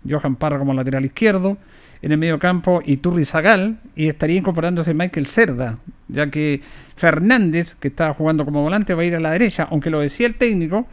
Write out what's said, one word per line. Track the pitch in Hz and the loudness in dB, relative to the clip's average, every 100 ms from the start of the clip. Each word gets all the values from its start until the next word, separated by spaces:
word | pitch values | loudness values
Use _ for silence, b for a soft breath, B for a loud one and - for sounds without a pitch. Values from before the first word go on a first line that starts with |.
| - | -6
Johan | 151 143 127 | -4 -2 -2
Parra | 156 143 | -2 0
como | 139 | 0
lateral | 135 131 135 | -2 -2 -2
izquierdo, | 135 - 220 190 190 196 b b b b | -4 0 2 2 0 -4 b b b b
en | 151 | -2
el | 151 | 0
medio | 165 151 | 2 0
campo | 180 180 180 180 - | 0 0 2 0 0
Iturri | 139 180 175 | 0 0 0
Zagal, | 143 160 180 202 202 220 - - | 0 2 4 4 2 -4 -10 -4
y | 156 | -2
estaría | 151 156 180 | 0 0 0
incorporándose | 185 165 170 175 165 | 0 0 0 0 0
Michael | 156 180 165 139 | 0 -2 -2 -2
Cerda, | - 196 123 123 117 - - - | 2 2 0 -4 -6 -12 -20 -8
ya | 135 147 | -4 -2
que | 151 151 139 B B B - | -2 -2 -2 B B B -2
Fernández, | 170 156 196 254 180 165 170 - | 2 4 4 4 4 0 -2 -6
que | - | -6
estaba | - 160 | -2 -2
jugando | 143 156 156 | 0 0 0
como | 147 147 | 0 0
volante, | 151 202 202 | 0 0 0
va | 165 | 0
a | 170 | 0
ir | 170 | 0
a | |
la | 160 | 0
derecha, | 170 226 - 151 | 2 2 0 -2
aunque | 156 160 | -2 -2
lo | 151 | -2
decía | 147 - 240 | -2 -2 -2
el | - | 0
técnico, | 240 190 165 202 240 | 0 0 -2 -2 -4